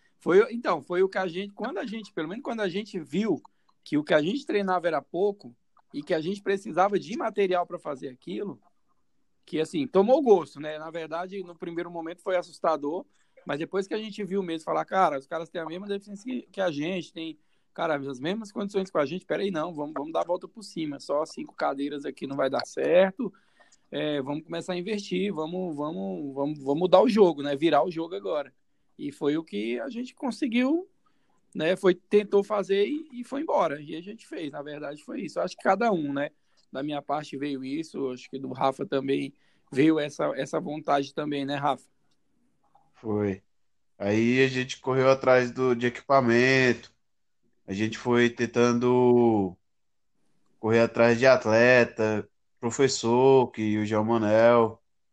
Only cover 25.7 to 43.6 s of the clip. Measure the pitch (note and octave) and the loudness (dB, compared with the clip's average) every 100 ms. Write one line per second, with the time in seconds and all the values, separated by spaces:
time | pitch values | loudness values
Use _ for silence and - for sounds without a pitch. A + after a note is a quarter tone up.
25.7 | D3 D3 F3+ G3 F#3 C#3+ C3+ C#3+ D3+ C3+ | -6 -6 -6 -6 -8 -8 -4 -4 -4 -2
26.7 | C#3 F3+ F3+ B3+ G#3+ F#3 D3 C#3+ C#3 D#3+ | 0 6 6 6 6 4 4 -4 0 2
27.7 | D3 F3 E3 E3 F#3+ G3 D#3+ C3 _ _ | 2 2 -2 -8 -8 -6 -6 -6 _ _
28.7 | _ _ - C#3+ C3+ D3 D#3 D#3+ G#3 A3 | _ _ -14 -12 -4 -2 -2 -4 -6 -4
29.7 | A#3+ - A#3 B3+ - C#4 A3+ C#4 A#3 B3+ | -4 -6 -10 -12 -8 -8 -4 -2 0 2
30.7 | E4 F#4+ _ _ _ _ _ _ - D#3 | 0 -4 _ _ _ _ _ _ -4 -2
31.7 | F#3 G3 F3+ _ G#3 G#3 G3+ G3+ G#3+ G3 | 2 2 2 _ 2 4 2 2 -2 0
32.7 | G3 G#3 D4 D#4+ A#3+ A#3+ C#4 D#4+ - E3+ | 0 0 -2 -8 -14 -10 -8 -2 0 0
33.7 | D3 D3 D#3+ F3+ A3+ - D#4 D#3 D3 C#3+ | -2 -10 -12 -12 -16 -14 -10 -10 -10 -12
34.7 | D3 D3 D3+ - - F#3+ - F3+ - - | -12 -12 -14 -12 -10 -8 -6 -6 -2 0
35.7 | G3 A#3 F#3+ C#3+ C#3 D3 _ _ _ _ | 2 2 0 -2 -4 -6 _ _ _ _
36.7 | C3+ D3 D3 - D3 D3 C3+ D3 C3+ C3 | -10 -8 -8 -6 -6 -6 -8 -6 -6 -6
37.7 | C#3+ D#3+ C#3+ C3+ B2+ - C3+ C3+ B2+ C3+ | -8 -8 -6 -6 -8 -12 -12 -10 -4 -2
38.7 | C3+ C#3 C#3 C3+ C#3 C#3 - _ _ _ | -2 -4 -2 0 -2 -4 -12 _ _ _
39.7 | A#2+ D#3 D#3 D3 - D3+ B2 C3+ D#3+ E3+ | 2 4 4 0 -2 -4 -2 -4 -4 -4
40.7 | D3+ D3+ C#3+ C#3 - D3+ D3 C#3 C#3+ C#3+ | -6 0 0 0 -6 -4 -4 -4 -2 -2
41.7 | C3 _ _ _ _ _ _ _ _ _ | -4 _ _ _ _ _ _ _ _ _
42.7 | _ _ _ A2+ G#2 G#2 G2 _ _ | _ _ _ -4 0 0 -2 _ _